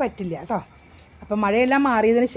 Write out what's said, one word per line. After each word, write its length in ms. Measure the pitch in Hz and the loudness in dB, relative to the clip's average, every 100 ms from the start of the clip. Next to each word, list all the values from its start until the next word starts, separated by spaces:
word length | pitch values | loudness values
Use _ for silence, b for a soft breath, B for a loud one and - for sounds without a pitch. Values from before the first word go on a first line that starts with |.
പറ്റില്ല 320 | 262 - 185 165 | -6 -6 -10 -8
കേട്ടോ. 200 | 175 214 - - B B B B | -6 -6 -8 -18 B B B B
അപ്പം 160 | - 208 | -6 -2
മഴയെല്ലാം 380 | 202 214 254 277 277 | 0 2 2 2 2
മാറിയതിന് 380 | 226 214 233 247 | 2 4 2 2